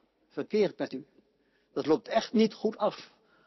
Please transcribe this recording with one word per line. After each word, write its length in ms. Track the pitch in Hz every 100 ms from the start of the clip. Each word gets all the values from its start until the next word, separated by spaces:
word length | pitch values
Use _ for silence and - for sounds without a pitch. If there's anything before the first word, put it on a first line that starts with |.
| _ _ _
verkeerd 500 | - 143 214 190 -
met 140 | -
u. 140 | 131 - _ _ _ _ _ _
Dat 140 | - 139
loopt 220 | 156 -
echt 240 | 226 -
niet 220 | 214 220
goed 220 | - 214 214
af 360 | 208 - - _ _ _